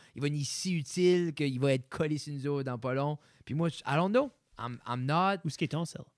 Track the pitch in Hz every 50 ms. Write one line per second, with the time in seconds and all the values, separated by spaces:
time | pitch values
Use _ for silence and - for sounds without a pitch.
0 | - - _ 131 - - 147 147 139 - - - - 190 180 165 139 - - 180
1 | 180 180 180 180 175 170 143 - 147 143 131 123 139 139 135 131 127 - - -
2 | 160 151 151 143 - 151 147 139 131 143 143 143 131 127 123 113 120 127 127 135
3 | 143 147 151 - _ _ _ _ _ - 127 156 170 165 - - - - 139 156
4 | 175 196 214 254 294 254 - _ _ _ _ - 113 123 123 113 - 113 120 127
5 | 127 135 156 170 185 196 196 180 - 156 - - 165 139 - 156 170 - - -
6 | - - _